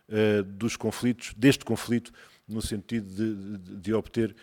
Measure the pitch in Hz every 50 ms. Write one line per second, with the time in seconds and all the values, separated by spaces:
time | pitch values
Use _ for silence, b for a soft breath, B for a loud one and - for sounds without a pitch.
0 | b - 107 107 107 107 104 104 98 95 101 98 113 113 - - - 110 - -
1 | - 123 117 - - - - 107 123 139 131 - - - 113 - - - 101 113
2 | - - B B B B B B B - 107 110 104 - 113 101 95 - 117 117
3 | 101 95 95 95 110 110 107 98 95 101 104 98 90 90 101 101 85 101 110 107
4 | 98 - - 117 113 104 98 B